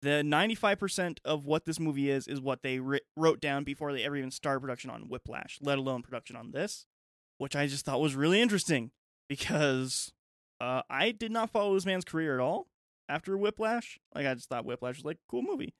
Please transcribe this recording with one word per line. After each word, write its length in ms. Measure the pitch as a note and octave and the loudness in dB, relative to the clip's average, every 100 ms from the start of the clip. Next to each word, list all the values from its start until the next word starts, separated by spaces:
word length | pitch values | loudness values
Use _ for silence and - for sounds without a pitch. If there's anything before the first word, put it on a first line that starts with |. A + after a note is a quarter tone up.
The 220 | C#3+ D3 | 2 2
ninety-five 560 | D3 D3 G3+ A3+ G#3 E3 | 4 4 4 2 2 2
percent 400 | G3 - F3 D#3+ - | 0 -2 -2 -4 -2
of 200 | D3+ C#3+ | -2 2
what 200 | D#3 E3 | 0 0
this 120 | D#3+ | -2
movie 300 | D#3+ C#3 C#3 | 0 2 2
is, 160 | C#3 B2 | 2 0
is 120 | C#3 | -6
what 220 | C3 B2+ | -2 -2
they 140 | C3+ C3 | -2 -4
wri-, 220 | B2+ C#3 - - | 0 -2 -4 2
wrote 240 | D#3+ D#3 | 4 4
down 240 | D3+ C#3 C#3+ | 0 -2 -2
before 260 | C#3 D3 | -6 -4
they 120 | C#3 C3+ | -2 -2
ever 100 | C#3+ | -2
even 160 | C3 | -4
started 300 | - D3+ C3+ | -4 -2 0
production 280 | C3+ B2 C3 | -2 -8 -8
on 200 | A#2+ G#2+ | -12 -10
Whiplash, 500 | B2+ - - - - | -10 -8 -10 -10 -8
let 160 | C#3+ C#3 | -2 0
alone 260 | C3+ B2+ | 0 -4
production 340 | A#2+ B2 - A#2+ | -4 -10 -10 -14
on 140 | A#2 | -10
this, 340 | C3+ G3+ - - _ _ _ _ _ | -4 -4 -6 -14 _ _ _ _ _
which 160 | C#3 D3 | -4 0
I 120 | C#3+ | 0
just 180 | C3+ - | 0 -2
thought 140 | C3+ | 2
was 160 | D3+ C3+ | 2 2
really 240 | D3+ F#3+ | 4 6
interesting 500 | A#3+ G#3 - D3+ A#2 _ _ _ _ | 6 2 2 0 0 _ _ _ _
because, 880 | C#3 - - D3 C3 C3 - - _ _ _ _ _ | -6 -2 2 4 2 0 -4 -6 _ _ _ _ _
uh, 220 | B2 B2+ - | -4 -2 -2
I 220 | C3+ G3 | 0 0
did 200 | A3 A#3 | 0 -2
not 160 | A3+ A3 | 0 0
follow 240 | A3+ G3+ | 2 4
this 120 | F#3+ F#3 | 4 2
man's 200 | F#3 F3+ | -2 0
career 300 | E3 D#3+ C3 | -2 0 2
at 60 | |
all 260 | B2+ F#3+ F#4 _ _ _ - | 2 0 -4 _ _ _ -6
after 280 | D3 F3 G3 | -6 -2 0
Whiplash. 600 | G#3 G#3+ A3 A#3 - - _ - | 0 0 0 0 -4 -14 _ -2
Like, 100 | C#3 | -2
I 80 | B2+ | -2
just 120 | - | -4
thought 160 | A#2+ A#2+ | -6 -4
Whiplash 300 | - B2 C3 | -4 -4 -6
was, 80 | D3+ | -8
like, 120 | D#3+ | -8
a 100 | _ | _
cool 120 | A#3+ | -4
movie. 320 | C4+ F4 - - | -2 -2 -6 -10